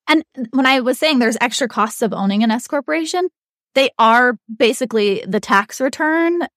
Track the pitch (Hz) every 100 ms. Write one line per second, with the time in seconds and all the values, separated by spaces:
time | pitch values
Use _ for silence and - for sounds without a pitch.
0 | - 311 - - 226 269 262 262 247 247
1 | 311 262 226 220 240 - 262 226 220 -
2 | 220 175 196 208 226 226 - 285 285 320
3 | 320 359 359 _ _ _ _ 269 269 -
4 | 226 233 247 220 - 220 233 262 247 220
5 | 208 190 185 202 - 196 208 - 262 -
6 | 311 320 339 349 -